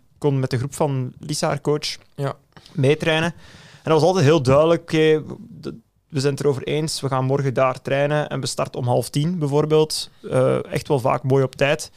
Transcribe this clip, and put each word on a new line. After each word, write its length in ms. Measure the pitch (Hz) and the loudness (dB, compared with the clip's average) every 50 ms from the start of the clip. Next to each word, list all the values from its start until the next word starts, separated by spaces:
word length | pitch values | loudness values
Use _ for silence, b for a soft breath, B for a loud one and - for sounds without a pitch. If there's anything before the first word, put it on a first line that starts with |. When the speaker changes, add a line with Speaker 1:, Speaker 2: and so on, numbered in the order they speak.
| _ _ _ _ | _ _ _ _
Speaker 1:
kon 220 | - 147 139 135 | -2 0 0 0
met 100 | 131 - | 0 -2
de 80 | 139 113 | -2 -4
groep 160 | 127 139 - | -4 -6 -4
van 380 | - 160 143 135 131 127 127 - - | -2 -2 -2 -2 -4 -4 -6 -10 -12
Lisa, 300 | - 147 147 - 175 156 | -10 -8 -6 -4 -2 -2
haar 120 | 151 143 | -4 -2
coach, 360 | - 147 151 151 - - - - - _ _ | 0 -2 -2 0 -2 -8 -10 -10 -16 _ _
Speaker 2:
Ja. 200 | - 139 135 - - _ _ _ - - - | -6 -6 -6 -6 -10 _ _ _ -20 -20 -10
Speaker 1:
meetrainen. 560 | - 160 131 135 151 - - 165 156 160 165 175 - B B B B B B B B B | -4 0 2 2 2 2 2 0 2 2 0 -2 -4 B B B B B B B B B
En 100 | B 147 | B 2
dat 0 | |
was 100 | 160 156 | 4 4
altijd 220 | 151 180 185 190 139 | 4 4 4 4 4
heel 180 | 139 165 160 | 6 4 4
duidelijk, 380 | 123 131 135 147 160 165 170 165 | 4 4 4 6 6 4 2 0
oké, 400 | 170 - 160 156 156 156 156 151 135 - - - - - - 143 | 0 -2 2 4 4 4 4 2 0 -6 -14 -14 -16 -20 -20 -14
de, 140 | - 139 - - _ _ _ _ _ _ | -12 -12 -12 -14 _ _ _ _ _ _
we 120 | 165 135 | -4 -2
zijn 120 | 131 143 139 | 0 0 -2
het 80 | 131 | 0
erover 200 | - 147 131 - | 0 0 0 0
eens, 380 | - - 143 151 156 151 - - | -4 -4 -4 -2 -4 -4 -6 -6
we 80 | 139 131 | -4 -2
gaan 160 | 135 131 131 | -2 -2 0
morgen 300 | 131 139 143 139 135 117 | 0 0 0 0 -2 0
daar 280 | 135 131 127 127 - | 0 0 0 -2 -4
trainen 460 | - 131 135 139 143 143 151 151 147 - | -4 -2 0 0 0 0 0 -2 -2 -4
en 120 | 143 139 | -6 -6
we 60 | 131 | -6
starten 340 | 135 - - 147 151 - 147 | -6 -4 -4 -6 -6 -6 -4
om 60 | 127 | -2
half 240 | 123 123 131 120 - | 0 0 0 -2 -2
tien 280 | - 143 151 175 185 170 | -2 -2 -2 -2 -2 -2
bijvoorbeeld. 720 | 147 139 143 151 151 156 156 156 156 156 - - - - _ _ - - | -2 0 0 0 2 2 2 2 2 0 -2 -8 -8 -10 _ _ -10 -2
Eh, 420 | - 127 127 131 131 123 - - | 0 2 2 2 2 0 -2 -4
echt 160 | - - - - | -6 -8 -2 -2
wel 100 | 151 127 | -2 0
vaak 220 | 110 135 139 131 | 2 0 -2 0
mooi 220 | - 131 135 135 131 | 0 2 2 2 2
op 100 | 131 - | 0 0
tijd. 360 | - 143 139 160 151 - - b | -2 0 0 0 -2 -4 -12 b